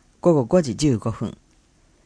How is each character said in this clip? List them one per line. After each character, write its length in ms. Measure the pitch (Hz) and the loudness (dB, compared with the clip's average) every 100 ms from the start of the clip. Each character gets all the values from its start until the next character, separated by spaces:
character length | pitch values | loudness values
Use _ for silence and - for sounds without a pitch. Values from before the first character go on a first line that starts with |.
| _ _ | _ _
午 140 | 175 | 2
後 100 | 156 | 2
五 160 | 113 180 | 2 0
時 160 | 147 101 | 0 -2
十 220 | 147 113 | 0 0
五 120 | 117 | -2
分。 280 | 107 107 - _ _ _ _ _ _ | -6 -10 -12 _ _ _ _ _ _